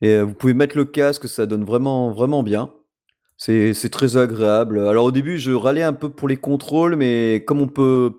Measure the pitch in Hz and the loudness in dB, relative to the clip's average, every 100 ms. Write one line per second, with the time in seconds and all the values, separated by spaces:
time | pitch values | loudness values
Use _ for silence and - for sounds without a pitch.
0 | 107 107 104 101 127 123 143 147 143 147 | 2 4 2 0 0 2 2 0 -2 0
1 | 143 143 123 - 107 107 101 123 135 131 | 0 0 -8 -4 -4 -2 -2 -2 0 -2
2 | 120 104 131 147 110 104 131 _ _ _ | -2 -2 0 0 0 -2 -4 _ _ _
3 | _ _ _ - - 110 107 104 117 - | _ _ _ -10 0 2 2 0 -4 -2
4 | 135 127 123 113 107 107 117 104 101 110 | 0 2 0 0 0 2 0 0 2 2
5 | 123 131 139 175 131 123 123 147 165 143 | 2 0 -2 -4 -2 0 0 0 -2 -4
6 | 147 139 139 131 135 139 - 151 170 160 | -8 -6 -4 -4 -4 -6 -2 0 0 0
7 | 127 117 113 110 - 147 135 139 135 127 | 0 0 0 0 0 -2 -2 0 2 2
8 | 123 | 0